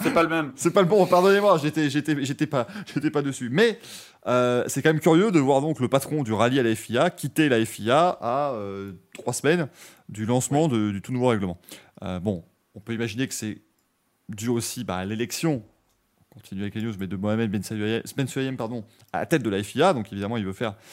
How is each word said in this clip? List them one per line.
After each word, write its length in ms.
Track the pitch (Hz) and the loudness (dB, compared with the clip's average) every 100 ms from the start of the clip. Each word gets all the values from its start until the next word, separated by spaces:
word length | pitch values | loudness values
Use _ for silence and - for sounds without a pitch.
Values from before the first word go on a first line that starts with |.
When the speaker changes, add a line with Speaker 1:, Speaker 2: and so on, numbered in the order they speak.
Speaker 1:
c'est 100 | - | 2
pas 80 | - | 2
le 80 | 165 | 2
même. 220 | 165 147 | 0 -4
Speaker 2:
<laughs> 20 | - | -4
C'est 140 | 175 | 0
pas 140 | 196 | 4
le 40 | 175 | 4
bon, 200 | 208 180 | 4 6
pardonnez-moi, 500 | 180 190 196 202 170 | 6 6 6 6 4
j'étais, 320 | 147 160 147 | 2 0 0
j'étais, 340 | 143 147 147 | 0 0 -2
j'étais 220 | 135 135 151 | -2 -2 -2
pas, 220 | 139 117 214 - | -2 -4 -8 -10
j'étais 160 | - 147 | -4 -2
pas 140 | 147 | -2
dessus. 260 | 143 131 120 | -4 -4 -4
Mais, 280 | 143 233 208 - - - _ - | 2 2 0 -10 -20 -20 _ 0
euh, 360 | 123 123 123 - | 2 4 2 0
c'est 160 | - | 0
quand 60 | 156 | 2
même 60 | 156 | 4
curieux 320 | 170 165 220 | 6 6 6
de 80 | 170 | 4
voir 220 | 135 135 | 4 4
donc 180 | 156 147 | 2 0
le 80 | 123 | 0
patron 340 | 135 - 151 | 0 0 -4
du 120 | 117 | -2
rallye 260 | 104 117 135 | 2 2 4
à 40 | |
la 120 | 117 110 | 2 0
F 120 | - | -2
I 80 | 117 | 0
A 100 | 175 | 0
quitter 400 | - 147 - 151 | 0 -4 0 4
la 160 | 117 110 | 4 2
F 140 | - | -2
I 100 | 104 | 2
A 200 | 139 180 - | 4 4 0
à, 300 | 113 135 147 | -4 -2 -2
euh, 400 | 117 101 98 98 87 _ | -4 -8 -8 -10 -14 _
trois 200 | - - | -10 -8
semaines 340 | 123 139 175 147 - - - - | -2 2 2 0 -8 -20 -20 -16
du 200 | 101 110 | -6 0
lancement 400 | 123 - 143 165 | 0 2 2 2
de, 240 | 117 104 | 2 0
du 100 | 98 | -2
tout 100 | - | -4
nouveau 180 | 127 127 | 0 2
règlement. 280 | 110 95 85 - - - _ | 2 0 -6 -14 -20 -20 _
Euh, 160 | 95 90 | -8 -6
bon, 240 | 95 90 - _ _ 101 | -4 -4 -8 _ _ -18
on 40 | |
peut 140 | 104 | -8
imaginer 340 | 113 117 107 131 | -6 -4 -4 -6
que 60 | |
c'est 300 | - 107 - _ _ _ _ _ _ - | -6 -8 -10 _ _ _ _ _ _ -16
dû 200 | 104 117 | -8 -4
aussi, 340 | 117 - - | -2 -4 -8
bah, 140 | 95 92 | -6 -6
à 80 | 95 | -4
l'élection. 580 | 110 117 - 165 131 - _ _ _ _ _ _ | -4 -6 -4 -2 -2 -6 _ _ _ _ _ _
On 100 | 104 | -20
continue 220 | - 95 | -14 -10
avec 140 | 101 110 | -8 -6
les 80 | |
news, 100 | 113 98 | -6 -6
mais 80 | 95 | -6
de 80 | 95 | -4
Mohamed 340 | 104 110 113 | -2 0 0
Ben 140 | 104 | -2
Sulayem, 400 | 92 110 107 113 - - | -4 -6 -4 -4 -4 -6
Ben 120 | 127 | -4
Sulayem, 280 | 135 135 127 | -4 -4 -4
pardon, 300 | 113 120 107 _ _ | -6 -8 -12 _ _
à 80 | 87 | -6
la 40 | - | 0
tête 160 | 160 | 0
de 80 | 120 | 0
la 140 | 98 | -2
F 100 | 104 | -2
I 80 | 123 | 2
A. 120 | 180 | 2
Donc 180 | 143 101 | 2 -2
évidemment, 260 | 98 101 120 | -6 -4 -4
il 80 | 95 | -4
veut 80 | |
faire, 220 | 95 113 104 - | -4 -6 -8 -14